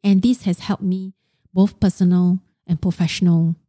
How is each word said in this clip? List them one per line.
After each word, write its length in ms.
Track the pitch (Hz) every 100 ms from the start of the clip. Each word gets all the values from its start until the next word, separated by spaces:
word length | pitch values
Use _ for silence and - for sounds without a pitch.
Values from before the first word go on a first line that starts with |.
And 200 | 202 196
this 180 | 233 254
has 160 | - 175
helped 220 | - 202
me 320 | 190 185 190 - _ _ _
both 260 | 180 196 -
personal 600 | 196 - 180 180 180 185 _ _ -
and 160 | 165
professional. 720 | 180 170 165 - 180 165 165 165